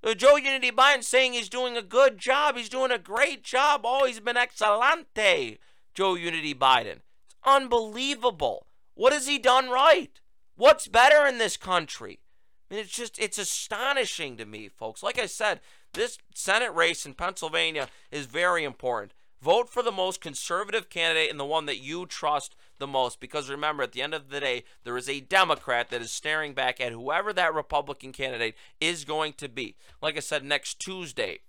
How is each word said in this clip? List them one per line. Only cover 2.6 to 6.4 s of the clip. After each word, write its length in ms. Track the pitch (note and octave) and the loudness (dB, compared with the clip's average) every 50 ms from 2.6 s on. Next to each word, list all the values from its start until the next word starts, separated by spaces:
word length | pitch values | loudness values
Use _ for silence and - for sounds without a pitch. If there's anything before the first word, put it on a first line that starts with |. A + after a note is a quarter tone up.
| A#3 G#3 | -8 -8
doing 240 | A#3+ C4 C4 B3+ | -4 -2 -2 0
a 80 | B3 A3 | -2 -2
great 420 | E3 - G3 A3+ C#4 E4+ C#4+ - | -4 -6 0 0 0 0 0 -8
job. 420 | - - - B3+ C#4 D4 D4 C#4+ G#3 | -12 -4 0 2 2 2 2 0 0
Oh, 200 | A#3 B3+ C4+ C#4 | -2 0 2 0
he's 140 | C4 A#3+ A3 | 0 0 -4
been 160 | G#3 A#3 A#3+ | -6 -2 0
excelente, 1200 | A#3+ B3 B3+ - - G#3+ G#3+ G#3 G#3+ A#3+ C4+ D#4+ E4+ D#4 - _ - G#3+ G3 F3+ D#3 C3 A2+ G#2+ - - - - - - - - | 0 0 -2 -2 -2 2 2 2 4 4 2 2 2 -2 -12 _ 0 2 4 4 2 0 -6 -10 -14 -20 -20 -20 -20 -20 -20 -6
Joe 220 | - F#3+ F#3+ F#3 | -2 0 0 0
Unity 380 | F3 E3+ E3+ E3 E3 | 0 -4 -4 -4 -4